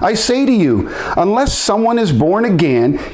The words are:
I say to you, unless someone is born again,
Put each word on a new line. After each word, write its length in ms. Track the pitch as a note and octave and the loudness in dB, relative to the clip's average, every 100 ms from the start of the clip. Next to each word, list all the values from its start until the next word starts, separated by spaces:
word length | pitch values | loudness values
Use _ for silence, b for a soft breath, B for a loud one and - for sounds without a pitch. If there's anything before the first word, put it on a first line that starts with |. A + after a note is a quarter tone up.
I 140 | G3 | -2
say 300 | A3 - B3+ | -2 0 0
to 80 | C4+ | 2
you, 380 | A3+ D3+ G#2+ - B B - | 2 2 0 -2 B B -2
unless 400 | F3+ A3+ C#4 - | 0 0 0 -2
someone 440 | - G#3 A3+ A#3 | -2 0 0 0
is 100 | G#3 | 0
born 340 | A#2+ D#3 G#3 | 0 2 2
again, 540 | A#3 E3 D#3+ A#2+ B2 C#3+ B | 0 2 2 2 0 -2 B